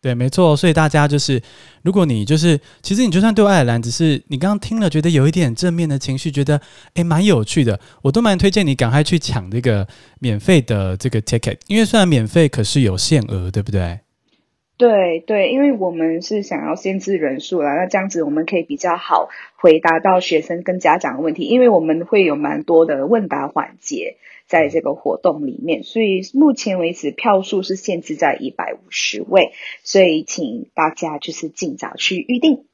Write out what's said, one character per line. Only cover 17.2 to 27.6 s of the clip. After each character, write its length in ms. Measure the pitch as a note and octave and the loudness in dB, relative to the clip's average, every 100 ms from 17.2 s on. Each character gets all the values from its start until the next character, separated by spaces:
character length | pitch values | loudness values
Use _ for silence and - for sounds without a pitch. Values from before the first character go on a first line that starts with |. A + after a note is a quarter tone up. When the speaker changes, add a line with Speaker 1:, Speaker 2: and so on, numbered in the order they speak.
| D3+ C3+ | -2 -4
Speaker 2:
数 220 | - F3+ | -4 -2
啦， 120 | D3 C#3+ | 0 -2
那 100 | C#3+ | -2
这 100 | G3 | -2
样 140 | F#3+ | -4
子 120 | E3+ | -4
我 60 | D3+ | -4
们 160 | D3+ | -4
可 140 | D#3+ F#3+ | -2 -4
以 40 | |
比 140 | E3 C#3+ | -4 -6
较 220 | F#3 E3+ | -4 -4
好 320 | - - - - - _ | 0 -2 -2 -10 -20 _
回 240 | F3 D#3+ | 4 6
答 200 | E3 E3 | 4 2
到 200 | F#3+ F#3 | 2 2
学 220 | F3+ D#3+ | 2 -2
生 200 | D#3+ F3 | -2 -6
跟 160 | F3 F#3 | -4 0
家 200 | E3+ E3+ | 2 2
长 180 | D3+ B2+ | 0 -4
的 60 | |
问 100 | D#3+ | -4
题， 120 | - | -4
因 160 | E3 B3 | 0 4
为 100 | B3 | 4
我 100 | G3 | 4
们 240 | D#3+ D#3+ | 2 -2
会 200 | F3+ G#3+ | 0 2
有 120 | F3+ D3 | 2 0
蛮 260 | D3 D3+ | -4 -4
多 220 | D3+ E3 | 2 4
的 220 | E3 C#3+ C#3+ | 4 0 0
问 200 | A3+ G3 | 0 0
答 220 | C#3+ C#3 | -6 -4
环 300 | D3+ - - | -6 -8 -12
节 380 | - D3 E3+ - - - _ | -12 -10 -10 -14 -20 -20 _
在 220 | E3+ D3+ | 0 2
这 140 | D#3+ | 0
个 100 | D#3+ | -4
活 240 | C#3+ - - | -6 -6 -2
动 300 | F3+ D3+ C#3+ | -2 -2 -8
里 120 | - | -8
面， 200 | D#3+ E3 | -6 -6
所 200 | - A3+ | -4 -2
以 180 | G#3+ F#3+ F#3+ | 0 -2 -2
目 180 | C4 D4+ | 2 2
前 260 | B3 A3 F#3 | 2 -4 -2
为 140 | E3 | -4
止 180 | F3 C#3+ | -4 -8
票 300 | - B3 G3 | -4 0 0
数 220 | F#3+ G3+ | 0 -4